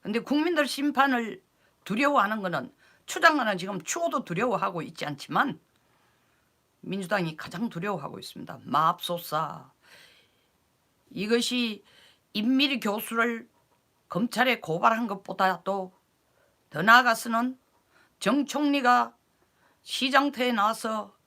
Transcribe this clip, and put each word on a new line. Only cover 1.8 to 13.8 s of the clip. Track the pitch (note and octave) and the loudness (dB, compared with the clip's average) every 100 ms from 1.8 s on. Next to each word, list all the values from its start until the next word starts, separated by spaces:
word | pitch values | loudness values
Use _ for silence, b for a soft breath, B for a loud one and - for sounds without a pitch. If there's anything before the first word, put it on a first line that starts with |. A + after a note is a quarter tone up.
두려워하는 | - G#3+ C#4+ C#4+ G3+ A3 | -6 0 2 4 2 0
거는 | F#3+ D#3 B2 _ b b - | -4 -4 -6 _ b b -10
추 | - | 4
장관은 | E4 D4+ A3+ F#3+ | 4 4 0 -2
지금 | F#3+ G3 | -4 -8
추호도 | - F4 E4+ D4 - | -6 -4 -2 -2 -4
두려워하고 | E3+ B3 G3 G3 F3 | -2 0 0 -2 -4
있지 | D3+ - D3+ | -10 -8 -8
않지만 | D3 - F3 D3 D3 _ _ _ _ _ _ _ _ _ _ _ _ | -8 -4 0 0 -2 _ _ _ _ _ _ _ _ _ _ _ _
민주당이 | - F#3+ F3+ G#3 E3+ D#3 | -10 -8 -4 -2 -2 -6
가장 | - F3 A3+ | -12 -6 -6
두려워하고 | E3+ G3 F#3+ - - | -4 -6 -6 -8 -12
있습니다. | - - - - | -16 -14 -14 -14
맙소사. | - C3+ D#3+ F3 - F3 - D#3 D#3 - - _ b b b b b b b _ _ _ _ _ _ | -2 2 2 0 -4 -8 -4 -4 -4 -8 -18 _ b b b b b b b _ _ _ _ _ _
이것이 | - G#3 A#3 A#3 B3 A#3+ G#3 b b b b _ | -8 0 0 2 0 -2 -4 b b b b _
임미리 | G#3 A3 C4 C#4+ C4+ | -4 2 4 2 0
교수를 | A3 G#3 A3 A3+ A#3 A#3 A#3 _ _ _ | -2 -4 -4 0 0 -2 -10 _ _ _